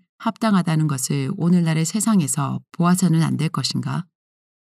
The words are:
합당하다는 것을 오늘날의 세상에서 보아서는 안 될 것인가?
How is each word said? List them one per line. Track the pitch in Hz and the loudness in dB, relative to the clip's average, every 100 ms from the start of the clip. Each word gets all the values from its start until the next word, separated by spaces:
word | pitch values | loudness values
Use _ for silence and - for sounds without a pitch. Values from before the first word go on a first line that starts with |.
| _ - | _ -10
합당하다는 | 233 - 220 190 165 160 156 | -8 -4 0 2 2 0 0
것을 | 135 - 143 135 - | -2 -2 -2 -2 -2
오늘날의 | 170 180 165 160 160 | 2 2 2 0 -2
세상에서 | 214 226 202 135 - 131 127 - | 0 2 2 2 -2 -4 -6 -8
보아서는 | - 175 180 180 160 | -2 2 2 2 2
안 | 147 127 | 0 -2
될 | 156 | -4
것인가? | - - 127 127 147 - _ _ _ _ _ _ | -4 -4 -4 -4 -6 -8 _ _ _ _ _ _